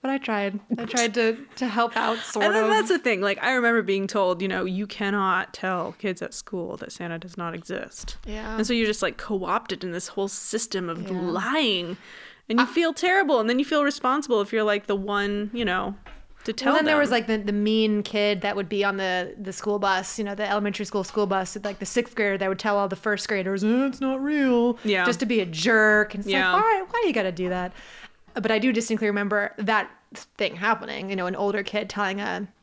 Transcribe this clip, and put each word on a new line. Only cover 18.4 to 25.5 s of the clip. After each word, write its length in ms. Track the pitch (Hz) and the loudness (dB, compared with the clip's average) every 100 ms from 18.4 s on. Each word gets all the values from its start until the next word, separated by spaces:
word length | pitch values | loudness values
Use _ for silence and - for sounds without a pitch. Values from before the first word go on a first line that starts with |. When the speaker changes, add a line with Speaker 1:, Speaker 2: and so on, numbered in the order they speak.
Speaker 1:
that 120 | 202 | 0
would 140 | 202 185 | -2 -2
be 160 | 208 | 0
on 140 | 202 196 | 0 0
the, 360 | 190 180 175 - | 0 -2 -2 -8
the 100 | 196 | -10
school 260 | 185 - 208 | -6 -2 0
bus, 400 | 202 190 190 - | 2 0 -2 -4
you 60 | 202 | -4
know, 80 | |
the 120 | 202 208 | -4 0
elementary 380 | 202 202 196 | 0 0 -2
school 200 | 202 208 | -2 -2
school 220 | 185 - 202 | -2 0 2
bus, 300 | 190 185 214 | 0 -2 -6
like, 140 | 208 196 | -8 -6
the 80 | 196 | -2
sixth 280 | - 233 | -2 -2
grader 220 | - 208 196 | 0 0 2
that 100 | 190 | 0
would 100 | 190 | 0
tell 180 | 220 202 | 2 2
all 100 | 202 | 2
the 80 | 185 | -2
first 320 | - 202 - | -2 -2 -2
graders, 360 | 208 185 196 | -2 0 0
"Eh, 220 | 214 240 269 | 2 2 0
it's 160 | 262 | -2
not 200 | 269 262 | -2 -2
real." 560 | 277 302 269 240 240 233 | 0 2 4 4 4 0
Speaker 2:
Yeah. 220 | 214 196 180 | 0 2 2
Speaker 1:
Just 140 | 240 | 2
to 60 | 233 | 2
be 140 | 226 | 0
a 60 | |
jerk. 680 | 180 | 0